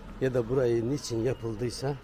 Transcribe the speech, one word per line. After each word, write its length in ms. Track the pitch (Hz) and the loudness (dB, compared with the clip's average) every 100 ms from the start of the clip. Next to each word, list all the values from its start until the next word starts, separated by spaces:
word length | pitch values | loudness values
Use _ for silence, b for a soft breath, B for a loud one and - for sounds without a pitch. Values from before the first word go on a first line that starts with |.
| - - | -14 -2
ya 120 | 131 | 2
da 160 | 123 113 | 2 2
burayı 400 | 135 120 117 113 | 2 4 4 2
niçin 340 | 143 - 113 | -2 -2 0
yapıldıysa 720 | 117 117 117 107 120 - 135 139 | 0 0 -4 -4 -4 -2 -4 -4